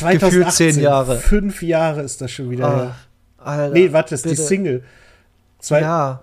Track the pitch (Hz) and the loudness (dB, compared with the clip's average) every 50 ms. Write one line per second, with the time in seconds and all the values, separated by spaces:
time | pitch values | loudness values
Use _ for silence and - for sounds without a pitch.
0 | 156 170 180 160 196 185 180 180 175 175 175 - 165 160 151 147 147 143 139 135 | 0 2 2 4 4 4 4 4 4 2 2 2 2 4 4 4 2 4 2 2
1 | 131 127 131 - - - 202 208 202 202 185 - 175 165 165 160 165 160 151 147 | 2 0 -2 0 2 2 2 2 2 -2 -6 -6 -4 -2 0 0 0 0 -2 -4
2 | 143 131 - - 135 123 - - 135 123 123 123 131 143 139 131 123 123 123 - | -6 -8 -10 -10 -10 -10 -10 -10 -8 -8 -6 -2 -2 0 0 0 -2 -6 -10 -14
3 | - _ _ _ _ _ _ _ - 127 147 147 147 143 156 175 185 175 143 160 | -20 _ _ _ _ _ _ _ -10 -8 -6 -4 -2 0 4 4 4 4 4 0
4 | 160 - 160 131 - 165 160 151 156 147 190 196 196 160 127 127 127 - _ _ | 0 0 -4 -6 -4 -4 -4 -4 -2 -2 -2 -2 -2 -2 -4 -6 -8 -12 _ _
5 | _ _ _ _ _ _ _ _ _ _ _ _ - - 151 151 151 156 170 165 | _ _ _ _ _ _ _ _ _ _ _ _ -6 -2 0 0 0 0 0 -2
6 | 143 135 131 127 | -2 -2 -4 -8